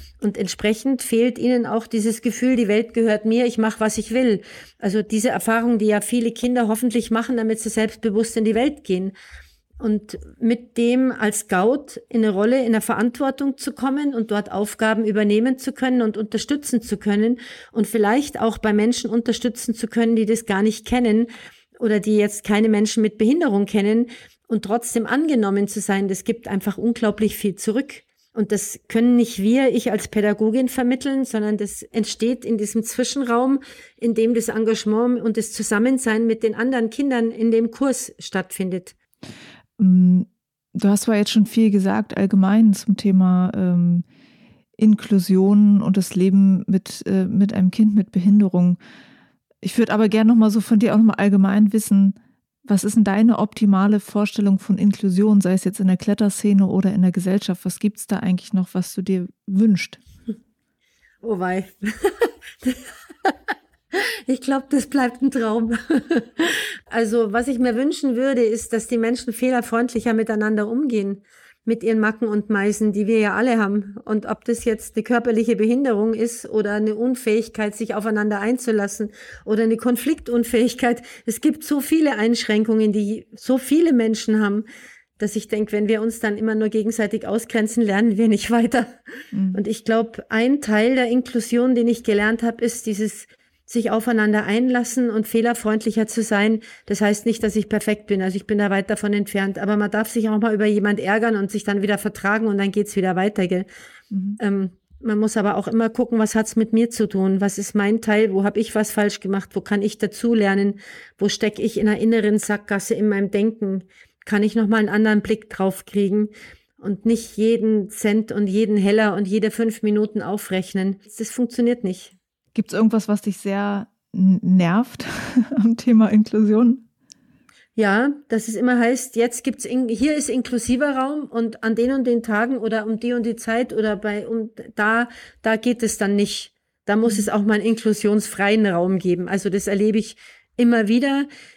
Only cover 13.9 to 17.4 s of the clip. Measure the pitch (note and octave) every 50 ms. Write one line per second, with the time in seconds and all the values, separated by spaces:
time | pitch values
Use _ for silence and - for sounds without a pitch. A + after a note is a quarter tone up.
13.9 | C4 D4 D4 C#4+ C4+ A3+ G#3+ A3+ G#3 G#3 G3+ - - F#3+ G#3 G#3 - - A3+ A3
14.9 | A3 G#3+ A3+ G#3+ G3 G#3+ G#3+ G#3 G#3 G#3+ A#3 C4 B3+ B3+ - C#4 - - C4 B3+
15.9 | B3+ B3 A3+ A3 G#3+ G#3+ G#3+ G#3+ - G#3+ - - D4 C#4+ - - B3+ A3+ A3+ -
16.9 | G#3 - - G#3 G3+ G#3 G#3+ A#3 B3 A#3+